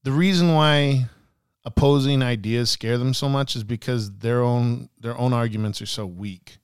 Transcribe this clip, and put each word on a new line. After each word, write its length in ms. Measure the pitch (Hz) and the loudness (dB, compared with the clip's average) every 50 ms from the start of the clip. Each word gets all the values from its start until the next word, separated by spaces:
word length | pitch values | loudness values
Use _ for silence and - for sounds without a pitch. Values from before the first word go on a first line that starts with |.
| - | -2
the 80 | 135 135 | 0 0
reason 400 | 151 180 196 190 175 175 170 160 | 2 2 4 4 4 4 4 4
why 520 | 151 151 151 147 147 143 139 139 131 127 117 - _ _ _ _ _ _ _ _ _ _ | 4 4 4 4 4 4 2 2 2 0 -2 -6 _ _ _ _ _ _ _ _ _ _
opposing 560 | 120 - - 147 139 143 143 131 139 139 135 | -4 0 2 4 4 4 4 2 2 2 2
ideas 480 | 131 123 120 110 98 110 113 120 120 110 | 2 0 -2 -2 -2 -2 0 0 0 -2
scare 280 | - - - 113 120 | -2 -4 -2 -2 -2
them 160 | 123 127 131 127 | 0 0 0 -2
so 140 | - 143 139 | 0 -2 -2
much 260 | 139 139 139 - - | 0 -2 -2 -2 -4
is 80 | 123 107 | -8 -6
because 480 | 101 120 110 - - 127 120 107 101 98 101 | -6 -8 -6 -4 -4 -4 -4 -4 -6 -10 -6
their 220 | 110 117 120 123 | -4 -2 0 2
own, 480 | 123 120 123 123 120 120 120 123 123 - _ _ | 2 2 2 2 0 0 -2 -4 -8 -16 _ _
their 180 | 117 117 120 | -10 -10 -6
own 160 | 123 123 127 123 | -2 -2 0 0
arguments 480 | 120 117 113 107 107 107 107 107 - | 0 -2 -2 -2 -4 -4 -4 -6 -8
are 40 | 107 | -8
so 200 | 101 - - 107 | -8 -8 -8 -8
weak. 520 | 92 87 90 104 104 92 90 _ - - _ | -10 -10 -10 -10 -10 -10 -12 _ -20 -20 _